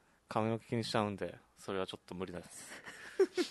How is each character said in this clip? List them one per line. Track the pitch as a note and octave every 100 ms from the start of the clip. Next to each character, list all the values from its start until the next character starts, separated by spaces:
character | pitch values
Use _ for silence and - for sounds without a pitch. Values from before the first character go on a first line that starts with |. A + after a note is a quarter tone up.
| _ _ _
髪 | A2+ A2
の | A2+
毛 | -
気 | A#2
に |
し | A2
ち | A#2
ゃ |
う | G#2
ん | G2
で、 | F2 E2+ - -
そ | -
れ | G2
は | F#2+
ち |
ょ | G#2
っ | -
と |
無 | F2+ F2+
理 |
で | F2
す。 | - - - - - - - - F#4+ - -